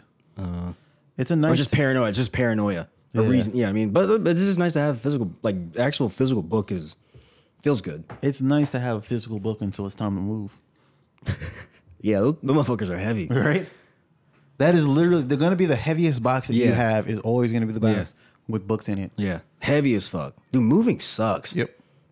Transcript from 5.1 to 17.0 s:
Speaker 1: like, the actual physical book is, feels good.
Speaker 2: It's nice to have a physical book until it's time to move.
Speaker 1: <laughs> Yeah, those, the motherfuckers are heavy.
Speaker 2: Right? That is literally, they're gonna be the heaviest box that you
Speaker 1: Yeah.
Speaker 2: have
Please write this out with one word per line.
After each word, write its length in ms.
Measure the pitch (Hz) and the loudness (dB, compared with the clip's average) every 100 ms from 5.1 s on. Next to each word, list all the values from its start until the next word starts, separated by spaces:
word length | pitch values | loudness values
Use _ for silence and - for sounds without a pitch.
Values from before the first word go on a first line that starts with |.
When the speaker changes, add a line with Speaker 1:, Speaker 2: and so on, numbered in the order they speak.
| 143 101 85 | -2 -2 -4
Speaker 1:
like, 300 | 113 95 85 | -4 -4 -4
the 80 | 82 | -2
actual 260 | 127 143 120 | -2 0 -2
physical 340 | - 131 120 | 0 0 0
book 300 | 82 110 98 | 0 -2 -2
is, 240 | 92 78 - _ - - _ _ _ | -6 -8 -16 _ -20 -20 _ _ _
feels 200 | 147 131 | -2 0
good. 240 | 90 76 - - | -2 -12 -14 -6
Speaker 2:
It's 200 | 139 135 | -4 -2
nice 300 | 131 147 143 | 0 2 0
to 80 | 131 | -2
have 180 | 123 110 | -2 -4
a 40 | |
physical 360 | - 120 110 110 | -4 -6 -6 -6
book 200 | 104 107 | -6 -4
until 240 | 104 95 98 | -6 -6 -8
it's 100 | - | -6
time 200 | 107 98 | -4 -4
to 60 | |
move. 360 | 98 107 101 - _ _ _ _ _ _ - | -4 -6 -8 -14 _ _ _ _ _ _ -8
Speaker 1:
<laughs> 120 | - - - - _ _ - | -8 -8 -16 -20 _ _ -8
Yeah, 180 | 101 101 | -2 2
those, 140 | 113 156 | 2 0
the 100 | 127 | 0
motherfuckers 360 | 151 123 120 98 | 2 2 -2 -4
are 80 | 87 | -4
heavy. 300 | 104 113 82 | -4 -4 -2
Speaker 2:
Right? 420 | 127 104 95 165 - _ _ _ _ _ _ _ - | 0 2 0 -4 -14 _ _ _ _ _ _ _ 0
That 160 | 143 | 4
is 140 | 175 147 | 4 4
literally, 340 | 139 175 175 | 4 4 4
they're 140 | 127 139 | 2 2
gonna 180 | 165 185 | 2 2
be 100 | 180 | 2
the 80 | 127 | 2
heaviest 480 | 113 160 170 127 | 0 0 2 2
box 240 | 117 131 - | 0 0 0
that 80 | 117 | 2
you 100 | 123 | 4
Speaker 1:
Yeah. 40 | |
Speaker 2:
have 340 | 117 117 110 | 4 2 2